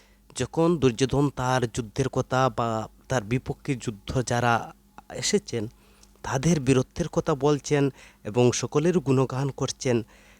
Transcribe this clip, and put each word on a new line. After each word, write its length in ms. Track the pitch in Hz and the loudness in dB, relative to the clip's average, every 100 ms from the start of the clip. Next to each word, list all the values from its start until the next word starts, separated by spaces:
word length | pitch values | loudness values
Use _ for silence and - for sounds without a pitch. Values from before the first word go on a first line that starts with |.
| _ _ _ - | _ _ _ -6
যখন 420 | 127 - 165 170 | -4 0 0 4
দুর্যোধন 520 | 127 110 127 - 143 | 2 2 0 2 0
তার 380 | - 127 127 120 | 0 0 0 0
যুদ্ধের 360 | 117 110 - 127 | -4 -6 -4 -2
কথা 400 | - 123 131 131 | -2 0 2 2
বা 400 | 113 117 110 107 _ - | 2 -2 -2 -4 _ -4
তার 160 | 131 | -4
বিপক্ষে 520 | 101 127 - 143 - 131 | -2 -4 -4 -8 -6 -6
যুদ্ধ 460 | 123 101 - 135 | -6 -10 -6 -4
যারা 520 | 117 120 120 117 82 - _ - - | -2 0 2 0 -2 -16 _ -20 -16
এসেছেন 540 | - - 202 - 117 107 - _ - - _ | -8 -2 -4 -4 -6 -6 -10 _ -20 -20 _
তাদের 380 | - 127 143 170 | -6 -2 2 2
বীরত্বের 480 | 127 131 127 - 160 | 4 2 2 -4 -6
কথা 280 | - 160 143 | -2 -2 0
বলছেন 540 | 143 147 - 147 143 - - - | 2 2 2 2 0 -2 -16 -16
এবং 280 | - 110 123 | -4 2 4
সকলের 480 | - 123 147 160 175 | 4 0 0 2 2
গুণগান 500 | 131 131 131 127 139 | 2 2 0 -2 -4
করছেন, 560 | - 131 - 135 117 104 - - | -4 -6 -4 0 0 -2 -12 -20